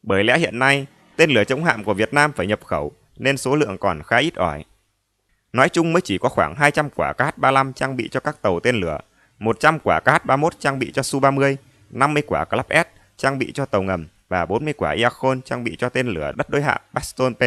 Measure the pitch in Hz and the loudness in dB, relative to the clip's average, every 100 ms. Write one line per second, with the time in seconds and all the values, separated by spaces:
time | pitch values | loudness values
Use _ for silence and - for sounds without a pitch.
0 | - 98 107 147 170 117 135 139 135 _ | 0 2 4 2 0 0 2 2 -2 _
1 | _ - 160 120 101 131 165 113 101 98 | _ 2 4 4 2 2 0 0 -2 -2
2 | 110 143 147 139 92 107 - 78 73 _ | 0 2 2 0 -2 -4 -2 -4 -4 _
3 | _ - 123 139 127 151 131 95 98 78 | _ -4 -2 -2 0 0 -2 -2 -2 -4
4 | - 120 156 - 87 73 - _ _ _ | 0 0 0 -2 -4 -4 -14 _ _ _
5 | _ _ _ _ _ 117 139 170 165 170 | _ _ _ _ _ 2 2 2 2 0
6 | - 92 123 - 78 95 147 156 147 - | 0 -2 0 0 -2 2 2 2 -4 -2
7 | 73 - 143 - 131 135 135 123 135 127 | -4 0 -4 0 2 2 0 -4 -6 -4
8 | 110 131 147 151 107 87 117 120 85 73 | -4 -4 -6 -2 -2 0 0 0 -2 -6
9 | _ _ _ _ 110 107 151 160 - 80 | _ _ _ _ -4 2 2 2 0 2
10 | - 156 120 135 165 - 143 135 - - | 2 0 2 0 0 0 -4 -2 -4 -4
11 | 131 139 135 139 139 135 _ _ _ - | -4 2 2 4 0 0 _ _ _ 0
12 | 143 147 147 76 76 113 - 160 - _ | 2 2 0 -4 -2 -4 0 0 -2 _
13 | _ - 139 135 - - 135 101 95 90 | _ -4 -2 -2 -4 -4 -2 -2 0 -4
14 | 78 _ _ 92 82 107 151 143 80 80 | -6 _ _ -4 -2 -2 -4 -4 -4 0
15 | 117 - 131 131 - 123 117 80 123 123 | 0 0 -2 -2 -6 -6 -6 -6 -4 -2
16 | 123 85 71 69 - 143 143 - _ - | -2 -4 -6 -6 -4 -2 -2 -4 _ -8
17 | - - 127 110 | -8 -2 -2 2